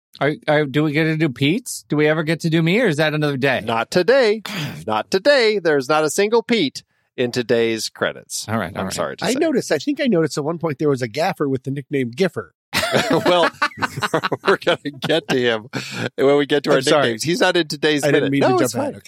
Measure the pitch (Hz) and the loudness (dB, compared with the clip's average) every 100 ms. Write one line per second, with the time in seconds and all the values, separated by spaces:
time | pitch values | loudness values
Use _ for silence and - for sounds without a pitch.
0 | _ - 147 143 - 151 147 147 156 147 | _ -4 -2 -2 0 0 0 0 0 0
1 | 160 156 160 127 143 208 - - - 151 | 0 0 -2 0 0 0 -4 -12 -4 0
2 | 151 156 156 165 165 165 165 202 233 147 | 2 2 -2 -2 0 0 2 2 2 2
3 | 156 151 147 139 139 117 104 117 117 185 | 0 0 -2 0 0 0 0 -2 0 0
4 | 175 269 226 220 196 202 139 147 131 107 | 4 4 4 0 -4 -8 -8 -8 -4 -4
5 | - 190 285 285 220 208 165 147 127 151 | -2 0 4 4 4 2 2 2 2 2
6 | 151 - 208 233 - 233 139 - - _ | 2 0 2 2 2 0 0 -4 -18 _
7 | _ - 123 123 113 117 113 110 - - | _ -4 -2 -2 0 2 2 0 -6 -4
8 | 87 65 - - - 110 90 104 95 - | -4 -4 -12 -10 -4 -4 -4 -6 -6 -4
9 | 73 - 170 262 330 240 - 151 - 294 | -6 -4 -4 -2 -2 -2 -2 -2 -2 -2
10 | 277 175 156 - 143 170 165 139 151 131 | 0 2 0 -2 -6 -4 -4 -2 0 0
11 | 123 120 185 - 143 131 135 139 131 139 | -2 -2 -2 -2 -2 -2 -6 -10 -4 -4
12 | 123 123 185 - 90 _ _ - 679 - | -2 0 -2 -2 -12 _ _ -4 0 0
13 | - 247 - 180 165 - 294 - 151 - | 2 0 4 4 2 0 -6 -4 -6 -4
14 | 208 160 - 139 - 185 - 165 147 139 | -4 -2 -4 -2 0 0 0 -2 -4 -6
15 | 165 156 147 135 123 113 104 - 127 123 | -2 0 0 0 2 0 -4 -10 -10 -8
16 | 117 - 135 143 139 143 151 135 131 151 | -6 2 4 4 2 0 2 2 4 2
17 | 127 110 139 175 185 175 156 147 151 147 | 2 -2 -2 0 2 2 -2 -2 0 2
18 | 147 147 139 139 285 370 254 202 285 101 | 2 2 2 2 2 2 0 -2 -6 -8